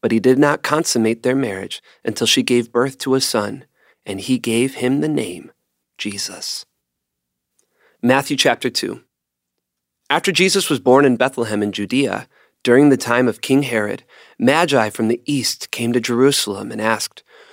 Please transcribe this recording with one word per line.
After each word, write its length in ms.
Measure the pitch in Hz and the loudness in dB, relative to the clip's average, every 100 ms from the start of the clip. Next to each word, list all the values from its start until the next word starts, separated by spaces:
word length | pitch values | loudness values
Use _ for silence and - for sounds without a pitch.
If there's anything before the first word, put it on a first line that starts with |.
But 100 | 117 | 0
he 80 | 113 | 2
did 200 | 120 131 | 4 4
not 240 | 147 151 | 4 2
consummate 580 | - 151 165 123 110 117 | -2 -2 0 0 0 0
their 140 | 127 135 | -2 -2
marriage 480 | 127 95 95 - _ _ | -2 -6 -10 -14 _ _
until 220 | - 107 117 | -8 -4 0
she 160 | - | 0
gave 300 | 123 120 117 | 2 0 0
birth 260 | 120 135 131 | 0 -2 -2
to 140 | - | -2
a 80 | 131 | 0
son, 440 | 127 113 104 123 - _ _ _ | 0 -2 -4 -8 -16 _ _ _
and 160 | - 98 | -12 -10
he 200 | 95 127 | -2 -2
gave 360 | 117 113 131 135 | 0 -2 -2 -2
him 240 | 123 139 | -2 0
the 80 | 156 | 0
name 440 | 147 101 87 - _ _ _ _ _ | -2 -4 -10 -18 _ _ _ _ _
Jesus. 680 | 107 101 - 90 - - - _ _ _ _ _ _ _ _ _ _ _ _ _ | -10 -8 -10 -10 -12 -12 -14 _ _ _ _ _ _ _ _ _ _ _ _ _
Matthew 340 | 120 131 135 139 | 2 2 2 0
chapter 360 | 143 120 131 | 0 2 -2
two. 320 | - 101 107 _ _ _ _ _ _ _ _ _ _ _ | -4 -6 -10 _ _ _ _ _ _ _ _ _ _ _
After 220 | 151 180 | -2 0
Jesus 400 | 185 185 98 - | 0 2 0 -2
was 80 | 135 | -2
born 260 | 95 131 143 | 4 6 6
in 120 | 117 | 2
Bethlehem 440 | 127 131 113 107 | 0 -2 -4 -2
in 100 | 104 | -4
Judea, 560 | 98 98 127 131 95 - _ _ _ | -4 -4 -2 -2 -4 -10 _ _ _
during 260 | - 123 147 | 4 6 6
the 80 | 131 | 4
time 300 | 123 120 127 | 2 0 0
of 140 | 104 | -2
King 200 | - 135 | 0 0
Herod, 420 | 139 117 104 - _ - - _ | 0 -4 -4 -8 _ -20 -20 _
Magi 500 | 120 151 175 139 107 | 2 4 4 2 0
from 180 | - 110 | -2 -2
the 140 | 120 - | -2 -2
east 440 | 143 135 - - | -4 -2 -6 -10
came 240 | - 117 | -6 -2
to 80 | 120 | -2
Jerusalem 680 | 117 120 135 139 - 98 101 | -2 2 4 2 -4 -8 -10
and 100 | 113 | -4
asked, 400 | 110 110 - - _ - - | -2 -2 -4 -12 _ -20 -20